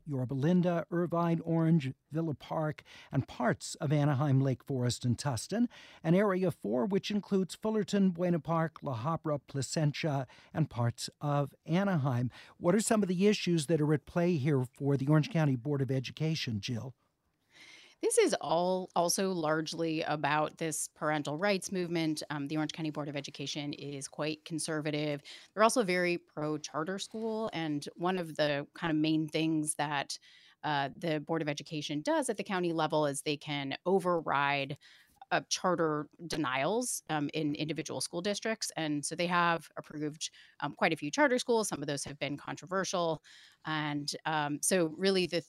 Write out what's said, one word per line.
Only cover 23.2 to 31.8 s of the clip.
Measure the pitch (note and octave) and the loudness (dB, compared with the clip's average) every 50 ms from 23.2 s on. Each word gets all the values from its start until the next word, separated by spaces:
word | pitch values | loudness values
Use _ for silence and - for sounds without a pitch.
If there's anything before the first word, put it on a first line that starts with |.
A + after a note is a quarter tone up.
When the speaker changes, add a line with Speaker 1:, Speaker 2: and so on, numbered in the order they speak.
| C#3 - - - C#3+ C#3 - D#3 C#3+ D3 | -8 -8 -10 -10 -8 -8 -6 -6 -6 -6
Speaker 2:
is | D3 - C#3 C#3+ C#3+ C#3 C3+ - | -8 -8 -8 -10 -10 -10 -10 -10
quite | - - D3 D#3 D#3 - _ | -8 -6 -4 -4 -4 -6 _
conservative. | - E3 D3+ - - D#3+ D#3 D3 D#3 D3 D3 D3+ D3+ C#3+ C#3+ - - - - - - _ | -8 -6 -6 -4 -4 -4 -2 -2 -2 -2 -2 -2 -2 -4 -4 -8 -12 -18 -20 -20 -8 _
They're | F#3+ G#3+ | 4 6
also | A3+ - C4 | 6 6 4
very | A3 F3+ F3+ F3+ F3 F3 F3 E3+ | 2 2 2 2 2 2 0 -2
pro-charter | - _ _ D#3 D3+ D3+ D3+ D3 D3+ - - D3+ D#3+ F3 F#3+ G3 | -4 _ _ -4 -4 -2 -2 -4 -6 -6 -6 -4 -4 -4 -6 -6
school, | - - - A3 A3 A3+ A3 A3 A3+ G#3+ - | -8 -10 -8 -8 -6 -4 -4 -4 -4 -4 -4
and | E3 E3 D#3 D3+ D3 C#3+ - - | -4 -4 -4 -4 -4 -6 -8 -8
one | - E3+ F3+ F#3+ F#3 | -4 -2 -2 -2 -2
of | E3+ D#3+ D3 | -4 -6 -2
the | - D3+ D3 D3 C#3+ D3 - _ | 0 0 2 0 -2 -4 -8 _
kind | - F3+ E3 | -6 -2 0
of | D#3+ D#3 | 0 2
main | D#3 D#3+ D#3+ D#3 D#3+ | 2 2 2 0 0
things | D3+ - D#3+ D#3+ D#3+ D#3+ D#3 D3+ D3+ - | 0 -2 0 0 2 2 0 0 -2 -2
that, | - C#3+ D3+ D3+ C#3 - - - - - - - - - - - _ - | -2 -2 -2 -2 -2 -4 -4 -8 -12 -12 -18 -20 -20 -20 -20 -18 _ -4
uh, | D3+ D3 C#3 C#3 C#3 - - | -2 0 0 0 -2 -4 -4
the | - E3+ D3+ D3+ | -2 -2 -2 -2
Board | D3 - E3 D#3+ | -2 -2 -2 -2
of | D#3+ D3+ | 0 -2
Education | D3 - D3 - E3 D3+ | -4 -4 -6 -8 -8 -6